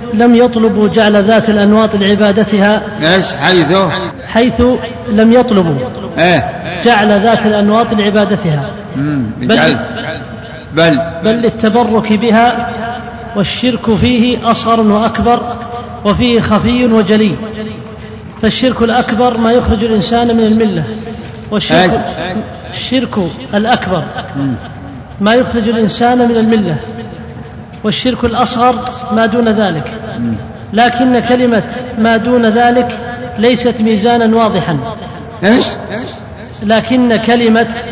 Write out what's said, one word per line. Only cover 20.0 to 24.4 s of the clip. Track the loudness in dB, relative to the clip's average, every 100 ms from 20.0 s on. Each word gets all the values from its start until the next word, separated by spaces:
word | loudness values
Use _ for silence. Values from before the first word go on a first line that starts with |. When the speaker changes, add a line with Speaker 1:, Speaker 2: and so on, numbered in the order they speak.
| 2 2 2 2
Speaker 1:
من |
الملة، | 4 2 2 0 -4 -8 -10 -12 -12 -14 -6
والشرك | -4 0 2
Speaker 2:
إيش؟ | 2 0 -4 -8 -6 -6 -8 -12 -14
Speaker 1:
الشرك | -10 -4 -2 -2 -2 -4 -6 -6
الأكبر | -2 0 -2 -2 -4 -4 -10 -10
Speaker 2:
مم. | -6